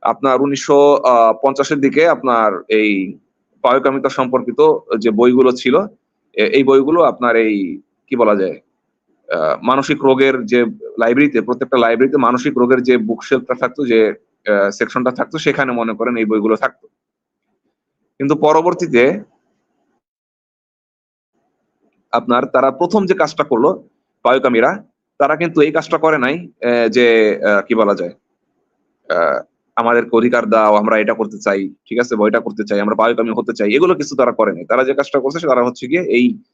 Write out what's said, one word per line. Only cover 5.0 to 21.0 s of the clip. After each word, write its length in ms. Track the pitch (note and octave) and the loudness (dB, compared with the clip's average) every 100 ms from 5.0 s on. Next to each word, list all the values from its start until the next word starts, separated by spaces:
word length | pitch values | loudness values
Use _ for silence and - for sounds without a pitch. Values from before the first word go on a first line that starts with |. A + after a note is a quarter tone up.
| A2+ | -2
বইগুলো 400 | G#2 B2 B2+ B2+ | 2 2 4 2
ছিল, 220 | B2+ C3 C#3+ G#3+ _ _ _ _ | 2 0 -2 -2 _ _ _ _
এ-, 180 | - G#2+ | -4 0
এই 140 | C#3 | 2
বইগুলো 380 | C3+ C3+ C#3 E3 | 4 4 4 2
আপনার 340 | D#3 A2 B2 A2+ | 2 2 0 2
এই 180 | A2 G#2 F#2 D#2 _ _ _ | 2 0 -4 -8 _ _ _
কি 100 | B2 | 0
বলা 180 | A2 G2+ | 2 2
যায়, 200 | F#2+ D2+ _ _ _ _ _ _ _ | -2 -6 _ _ _ _ _ _ _
আহ, 260 | E2+ D#2 B1+ | -4 -2 -2
মানসিক 360 | A2+ C3+ C#3 D3+ | 0 -2 0 -2
রোগের 420 | C3+ C3 C3+ C3 A2 | 2 2 2 0 0
যে 180 | A#2+ A#2 - - - | 0 0 -4 -14 -4
লাইব্রেরিতে, 420 | A#2 A#2+ D3 B2+ | 0 2 2 0
প্রত্যেকটা 380 | A2 B2 B2+ C3 | -4 -6 -2 0
লাইব্রেরিতে 400 | A#2 A#2 C3+ C#3+ | 2 2 2 2
মানসিক 360 | A#2+ B2 C3+ C3 | 0 0 -2 0
রোগের 240 | B2 B2+ | 2 2
যে 120 | B2+ B2 | 2 0
বুকশেলফটা 580 | A2 A#2 - C3+ B2+ | 0 -6 -4 -4 -2
থাকতো, 320 | B2+ B2+ B2+ C3+ | -4 -4 -4 0
যে, 120 | A2+ G#2+ - _ _ - | 2 2 -2 _ _ -2
আহ, 220 | G#2 G2 | 0 0
সেকশনটা 400 | G2 A2+ B2+ B2 | -2 -6 -2 -4
থাকতো, 260 | B2+ - D#3 | -4 -8 -4
সেখানে 340 | D3+ C#3 C3+ | -4 -2 -2
মনে 220 | A#2+ A2+ | -2 -4
করেন 220 | G#2+ A#2 A#2+ | -4 -4 -2
এই 80 | |
বইগুলো 320 | G#2+ A2 G#2+ A2 | -2 0 0 0
থাকতো। 300 | C3 - _ _ _ _ _ _ _ _ _ _ _ _ _ _ | -2 -8 _ _ _ _ _ _ _ _ _ _ _ _ _ _
কিন্তু 140 | C#3 | -2
পরবর্তীতে 680 | D3+ D3 D#3 E3+ F3+ E3+ B2 C3 F#3+ - _ _ _ _ _ _ _ _ _ _ _ _ _ _ _ _ _ | 0 2 2 2 -2 0 2 2 0 -10 _ _ _ _ _ _ _ _ _ _ _ _ _ _ _ _ _